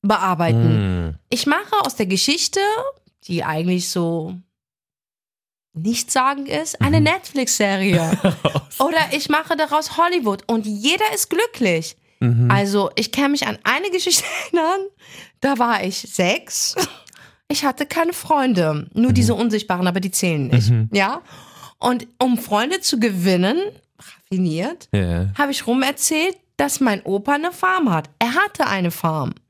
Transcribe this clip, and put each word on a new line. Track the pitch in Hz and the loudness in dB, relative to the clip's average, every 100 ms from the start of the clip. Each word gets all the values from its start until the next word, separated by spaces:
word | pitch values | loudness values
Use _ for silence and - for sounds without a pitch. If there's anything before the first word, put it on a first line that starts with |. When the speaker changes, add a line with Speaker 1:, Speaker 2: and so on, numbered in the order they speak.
Speaker 1:
bearbeiten. | 202 208 190 175 170 117 113 113 98 90 82 | 2 2 2 2 2 4 4 4 2 0 -2
Speaker 2:
Mhm. | 78 _ | -6 _
Speaker 1:
Ich | 247 - | -2 0
mache | 311 392 427 | 0 0 -2
aus | 269 - | -2 -2
der | 196 | -2
Geschichte, | 294 - 320 - 392 403 440 539 554 _ _ | 0 0 0 0 0 0 -2 -6 -10 _ _
die | - 175 | -6 -4
eigentlich | - 156 175 180 175 | -2 -2 0 0 -2
so | 185 170 165 160 180 - _ _ _ _ _ _ _ _ _ _ _ _ | -2 -2 -2 -6 -12 -16 _ _ _ _ _ _ _ _ _ _ _ _
nichtssagend | 160 180 233 - 269 262 277 277 | -6 -4 -2 -2 0 0 -2 -4
ist, | - 311 - | -4 -4 -2
eine | 277 320 | 2 4
Speaker 2:
Mhm. | |
Speaker 1:
Netflix-Serie. | 302 370 - 277 247 - 202 196 190 175 160 185 196 151 - | 4 0 -4 -4 -2 0 0 2 2 2 2 0 0 0 -2
Speaker 2:
<laughs> | 147 - - | -2 -6 -2
Speaker 1:
Oder | 277 320 311 | 0 2 0
ich | 285 285 | -2 0
mache | 302 320 311 | -2 0 -2
daraus | 302 294 311 - | 0 0 -2 0
Hollywood | 339 359 226 196 - | 2 2 0 -2 -2
und | 226 | -2
jeder | 208 208 240 359 427 | -2 -2 0 2 0
ist | 427 - | -2 -2
glücklich. | 339 466 - 220 165 165 - _ _ | 0 -2 0 0 0 -4 -14 _ _
Speaker 2:
Mhm. | 123 117 120 | 2 4 4
Speaker 1:
Also | 202 202 202 196 | 2 2 0 0
ich | - 214 | -2 -4
kann | - 277 | 0 0
mich | 285 247 | 0 -2
an | 208 | -4
eine | - 262 392 | -2 -2 -2
Geschichte | 359 349 339 - 679 | -4 0 -2 -2 -10
<laughs> | - | -4
erinnern, | 349 320 381 392 _ - - - _ | 0 0 -2 -4 _ -20 -20 -20 _
da | 277 269 | -2 0
war | 240 214 | 0 0
ich | 190 190 | -2 -6
sechs. | 226 - 180 240 - - - - 349 - - - - _ _ | -10 -2 0 0 -4 -4 -4 -2 -6 -6 -20 -20 -20 _ _
Ich | 294 | -2
hatte | 285 254 294 | -2 -2 -4
keine | - 330 | 0 -2
Freunde, | 349 - 302 262 196 160 151 - | -2 0 2 2 2 2 -2 -4
nur | - 247 | 0 2
Speaker 2:
Mhm. | |
Speaker 1:
diese | 247 233 | 4 4
unsichtbaren, | 214 233 208 208 180 180 | 2 0 0 -2 -2 0
aber | 180 | 0
die | 185 | -2
zählen | - 180 156 135 | -2 0 0 2
nicht. | 123 107 | 2 4
Speaker 2:
Mhm. | 120 110 | 4 2
Speaker 1:
Ja? | 202 196 294 - - - - - _ | 2 0 -2 -12 -20 -20 -20 -20 _
Und | 240 247 - _ | 0 0 -4 _
um | 254 240 | 2 2
Freunde | - 208 254 370 | 0 -2 0 -2
zu | - 254 | -2 0
gewinnen, | 226 190 180 180 185 294 403 - _ _ | 0 2 2 4 2 0 -2 -8 _ _
raffiniert, | - - _ 190 185 156 214 349 - | -20 -20 _ -2 0 -2 -4 -8 -4
Speaker 2:
Ja. | 101 87 85 95 98 | -2 0 0 -2 -2
Speaker 1:
habe | 285 | -2
ich | 277 - | -2 0
rumerzählt, | 247 262 285 - 311 349 370 _ - | 0 0 -2 -2 0 0 -4 _ -4
dass | 285 - | -4 0
mein | 262 202 | 0 0
Opa | - 196 208 | -2 -4 0
eine | 285 330 | -2 -2
Farm | 349 370 370 285 | -2 0 2 2
hat. | 165 156 _ | 0 -2 _
Er | 226 | -2
hatte | 269 403 - 294 | 0 0 0 -2
eine | 196 175 | 0 -2
Farm. | - 165 156 123 - _ | 0 -2 0 -4 -6 _